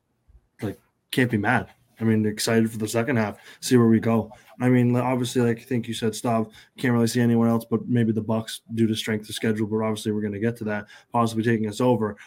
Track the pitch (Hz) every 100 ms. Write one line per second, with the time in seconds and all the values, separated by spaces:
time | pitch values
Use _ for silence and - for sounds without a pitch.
0 | _ _ _ - _ - 104 95 _ _
1 | - - 123 113 104 123 90 _ _ -
2 | 113 110 107 107 - 117 113 113 110 117
3 | 117 120 104 101 - - - 127 117 110
4 | 113 113 107 - - - 123 127 123 123
5 | 123 127 123 131 120 117 - 123 113 110
6 | 113 104 127 113 110 - - - 131 117
7 | 113 123 120 117 117 117 - 110 - 120
8 | 113 110 104 110 113 - - 113 113 110
9 | - 107 107 107 113 107 104 110 110 107
10 | 113 104 104 101 113 120 107 104 101 -
11 | _ 120 113 110 113 113 107 104 127 113
12 | 107 101